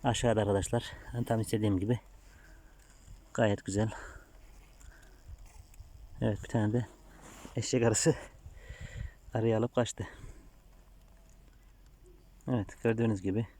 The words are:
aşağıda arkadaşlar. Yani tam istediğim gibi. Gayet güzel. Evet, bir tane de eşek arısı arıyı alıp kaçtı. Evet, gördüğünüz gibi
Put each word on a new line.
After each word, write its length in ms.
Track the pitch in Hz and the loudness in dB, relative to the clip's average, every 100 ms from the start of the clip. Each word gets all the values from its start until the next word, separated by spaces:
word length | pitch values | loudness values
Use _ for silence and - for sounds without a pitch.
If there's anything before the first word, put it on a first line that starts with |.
aşağıda 360 | 131 113 120 107 | 2 2 2 4
arkadaşlar. 440 | 101 98 - 120 - - - | 4 2 2 -2 -2 -14 -8
Yani 100 | 120 | -6
tam 160 | 120 113 | 0 0
istediğim 400 | 107 110 107 95 | 2 2 2 2
gibi. 200 | 101 120 - - - - - - - - - - - - - | 2 0 -2 -20 -20 -20 -20 -20 -20 -20 -20 -20 -20 -20 -8
Gayet 300 | - 110 101 | 2 4 4
güzel. 260 | - 98 110 - - - - - - - - - - - - - - - - - - - - - - - | 0 0 0 -2 -14 -16 -20 -20 -20 -20 -20 -20 -20 -20 -20 -20 -18 -18 -18 -20 -20 -20 -20 -18 -18 -2
Evet, 220 | 117 101 | -2 -2
bir 60 | - | -2
tane 240 | 113 107 | 0 2
de 140 | 120 110 - - - - - - - | 0 -2 -12 -20 -20 -20 -18 -8 -6
eşek 260 | - 127 | 0 4
arısı 320 | 117 107 165 - - - - - - - - - - - - | 4 6 4 2 -6 -18 -20 -18 -16 -14 -12 -10 -10 -12 -6
arıyı 220 | 117 113 110 | 0 2 4
alıp 160 | 120 | 2
kaçtı. 340 | - 117 - - - - - - - - - - - - - - - - - - - - - - - - - - | 0 -2 -4 -10 -10 -16 -18 -20 -20 -20 -20 -20 -20 -20 -20 -20 -20 -20 -20 -20 -20 -20 -20 -20 -20 -20 -14 -2
Evet, 340 | 123 98 - | -2 -2 -2
gördüğünüz 400 | 117 113 113 98 | 0 2 2 2
gibi 240 | 95 101 117 | 0 0 -2